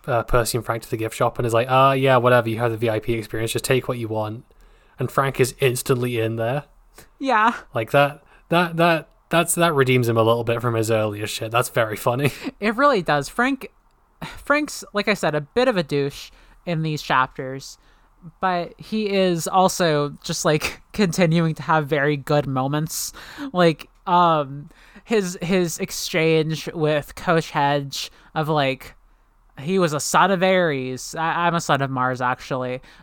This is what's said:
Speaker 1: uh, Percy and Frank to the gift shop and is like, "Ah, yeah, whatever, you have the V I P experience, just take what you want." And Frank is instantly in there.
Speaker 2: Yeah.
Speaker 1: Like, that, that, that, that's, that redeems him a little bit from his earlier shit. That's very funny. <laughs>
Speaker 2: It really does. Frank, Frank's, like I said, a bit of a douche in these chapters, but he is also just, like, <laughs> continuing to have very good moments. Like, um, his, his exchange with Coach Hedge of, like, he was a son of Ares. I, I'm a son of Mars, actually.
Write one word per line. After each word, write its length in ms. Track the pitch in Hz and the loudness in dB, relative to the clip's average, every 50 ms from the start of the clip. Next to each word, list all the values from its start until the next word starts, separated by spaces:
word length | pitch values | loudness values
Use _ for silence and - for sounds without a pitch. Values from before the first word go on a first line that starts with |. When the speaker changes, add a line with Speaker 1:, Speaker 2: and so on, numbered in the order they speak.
| - | -6
Speaker 1:
uh, 160 | - 123 117 107 | -2 -2 -2 0
Percy 340 | - - 123 113 - - | 2 2 2 2 0 -2
and 80 | 120 - | -4 -4
Frank 160 | - 113 113 | -4 -6 -6
to 80 | - - | -6 -8
the 80 | 123 | -6
gift 180 | 110 110 110 - | -6 -6 -6 -2
shop 220 | - 127 117 - | -2 -2 -2 0
and 80 | - 123 | -2 -2
is 80 | 113 113 | 0 0
like, 140 | 113 123 127 | 0 2 2
"Ah, 220 | 127 131 135 135 135 | 4 4 6 4 4
yeah, 240 | 135 135 135 131 | 4 4 4 4
whatever, 320 | 123 120 123 123 120 113 117 | 6 6 6 6 4 4 2
you 80 | 110 | -2
have 140 | 110 120 117 | -2 -2 -2
the 60 | 113 | -2
V 120 | 107 120 113 | 0 0 0
I 100 | 110 110 | 0 -2
P 140 | - - 117 | -2 -2 -4
experience, 380 | 113 107 - - 110 113 113 | -4 -4 -6 -6 -4 -4 -2
just 120 | - 117 - | -4 -4 0
take 240 | - 131 123 - | 0 0 0 0
what 120 | - 127 120 | -2 -6 -6
you 80 | 113 | -6
want." 360 | 107 110 110 107 107 110 123 - _ _ _ - - _ _ _ _ _ | -6 -4 -4 -4 -6 -8 -12 -14 _ _ _ -20 -20 _ _ _ _ _
And 140 | - 131 123 | -6 -6 -2
Frank 280 | - - 135 135 127 - | 0 0 0 0 2 0
is 140 | 131 120 - - | 0 0 0 0
instantly 600 | 135 123 120 127 - - 135 120 123 123 123 113 | 0 0 0 0 0 0 0 0 0 -2 -2 -2
in 180 | 110 113 113 | -2 -2 -2
there. 260 | 117 113 117 135 147 - _ _ _ _ _ _ - - _ _ - | -2 -2 -2 -2 -4 -6 _ _ _ _ _ _ -20 -20 _ _ -8
Speaker 2:
Yeah. 340 | 277 262 240 214 214 233 233 - - - - | -2 0 2 4 2 2 0 -2 -12 -8 -6
Speaker 1:
Like, 160 | 120 110 - | -6 -4 2
that, 320 | - 139 143 143 147 - _ _ - - _ - | 4 4 4 4 0 -8 _ _ -20 -18 _ 0
that, 280 | 170 170 180 165 165 | 2 2 2 2 0
that, 320 | 165 170 170 165 156 147 _ _ _ _ - | 2 2 2 2 0 -2 _ _ _ _ 0
that's, 240 | - 165 170 - - | 0 0 2 2 0
that 220 | 170 170 170 151 | 2 2 2 4
redeems 340 | 139 131 131 127 127 117 113 | 4 4 4 4 2 4 2
him 80 | 117 | 4
a 60 | 113 110 | 4 4
little 200 | 113 117 120 117 | 4 4 2 2
bit 180 | 117 117 120 | -2 -2 0
from 120 | 117 123 113 | 0 0 0
his 160 | 113 110 107 | 0 0 2
earlier 380 | 113 110 107 107 104 104 107 | 2 2 2 0 -2 -6 -8
shit. 240 | 101 - - 117 110 | -8 -6 -8 -8 -2
That's 180 | 117 120 123 - | 0 0 0 0
very 260 | - 123 113 107 107 | 0 0 0 0 -2
funny. 360 | - - 127 120 127 147 131 - - - | -2 -2 -2 0 0 0 -2 -2 -4 -10
<laughs> 140 | 277 - - | -12 -10 -4
Speaker 2:
It 160 | 202 214 214 | -4 -4 0
really 280 | 233 285 294 262 190 160 | 2 2 2 2 2 0
does. 260 | - 147 147 135 - | 0 0 0 -2 -4
Frank, 420 | - - 247 269 277 - - - _ _ _ _ _ _ _ _ _ - 170 | -4 -2 -2 -2 -2 -4 -8 -18 _ _ _ _ _ _ _ _ _ -16 -16
Frank's, 600 | - - - - - 285 294 302 285 - - - - - | -16 -16 -12 -2 0 0 0 0 -4 -8 -14 -14 -8 -6
like 140 | 208 202 | -4 -2
I 60 | 220 202 | -2 -2
said, 220 | - - 160 151 | 0 0 -2 -2
a 60 | 151 | -2
bit 260 | 143 - - 240 254 | -4 -2 0 0 2
of 100 | 262 220 | 2 2
a 60 | 180 160 | 0 -2
douche 480 | - 151 143 139 143 - - - - _ _ _ _ _ _ - | -2 -2 -2 -2 -2 -6 -10 -18 -18 _ _ _ _ _ _ -8
in 160 | 180 170 160 | -6 -4 -2
these 220 | 160 160 151 143 - | -2 -4 -4 -6 -2
chapters, 760 | - 151 127 131 - - - 135 131 135 135 - - - _ _ _ _ _ _ _ _ _ 180 160 - - | 2 2 2 2 0 -2 -10 -10 -10 -10 -12 -14 -16 -20 _ _ _ _ _ _ _ _ _ -20 -20 -10 -4
but 320 | 196 185 180 175 170 - - - | -2 0 0 0 -4 -6 -12 -18
he 320 | 151 - 214 214 214 196 | -12 -6 -4 -4 -2 0
is 360 | 196 196 190 185 175 165 - | 0 2 2 2 0 0 -2
also 720 | 196 - 190 185 180 - - 180 165 151 147 147 143 - - - | 0 2 4 4 4 4 2 2 2 2 2 0 -2 -6 -10 -10
just, 200 | - 160 - - | -8 -6 -2 0
like, 380 | 170 151 156 - - - - - | 2 2 2 0 -4 -8 -8 -18
<laughs> 40 | _ - | _ 0
continuing 600 | - 214 170 156 - 180 160 160 175 165 160 151 | 0 0 2 2 2 2 4 4 2 2 0 -2
to 80 | - | -4
have 240 | 139 165 160 156 151 | -2 0 2 2 2
very 320 | 135 156 143 139 151 147 | 0 0 0 2 2 0
good 300 | 139 131 - 147 147 143 | -2 0 0 0 0 0
moments. 680 | 143 131 131 131 139 147 151 160 156 - - - - - - - - - - 285 269 - | 0 -2 -2 -2 0 -2 -2 -4 -4 -6 -8 -8 -10 -12 -16 -20 -18 -14 -12 -12 -4 0
Like, 360 | 180 175 165 151 - - - _ _ - | 4 4 4 2 0 -8 -20 _ _ -4
um, 640 | 196 175 180 175 165 160 151 143 131 139 143 147 - - _ - - - 202 _ | 0 2 4 4 4 4 2 0 -4 -8 -14 -14 -16 -20 _ -20 -20 -20 -18 _
his, 340 | - 233 214 190 175 185 - | -2 -2 0 0 -2 -6 -6
his 380 | 175 160 196 185 180 165 - | -2 0 2 2 2 0 -2
exchange 880 | - 190 - - - - - - 165 160 160 160 160 156 160 160 151 - 160 - | -6 -8 -8 -8 -8 -8 -4 -2 0 2 4 4 2 2 0 -4 -6 -6 -8 -4
with 400 | 170 151 151 151 147 139 - - | -2 0 0 0 0 -2 -6 -14
Coach 380 | - - 185 165 165 156 - | -8 -2 0 0 0 0 -2
Hedge 580 | - 156 143 143 143 147 143 139 - - - - _ - - - - | -2 0 2 2 2 0 -2 -4 -10 -10 -10 -12 _ -20 -20 -10 -6
of, 160 | 156 156 151 | -4 -2 0
like, 460 | 156 151 139 135 131 - - - - _ _ _ _ _ _ _ _ _ _ _ _ - | 0 0 0 0 -2 -4 -10 -20 -20 _ _ _ _ _ _ _ _ _ _ _ _ -12
he 200 | 135 165 190 190 | -6 -2 0 2
was 140 | 175 156 151 | 2 2 0
a 60 | 139 | -2
son 320 | - - - 156 175 185 | -4 2 4 4 4 4
of 100 | 196 170 190 | 4 2 2
Ares. 720 | 185 190 185 175 160 143 131 127 127 127 123 - - - | 2 4 2 2 2 0 -2 -4 -6 -8 -10 -12 -12 -8
I, 300 | 165 160 165 147 170 175 | -6 -4 -4 -2 0 0
I'm 100 | 170 165 | 0 0
a 60 | 165 | 0
son 200 | - - 151 135 | 0 0 0 0
of 80 | 139 131 | 0 -2
Mars, 300 | 135 127 127 127 127 123 | -2 -2 -2 -2 -2 -2
actually. 640 | 127 123 127 - - - 147 127 127 123 127 127 - - - - | -2 -2 -2 -4 -6 -8 -6 -6 -6 -6 -8 -10 -12 -16 -20 -16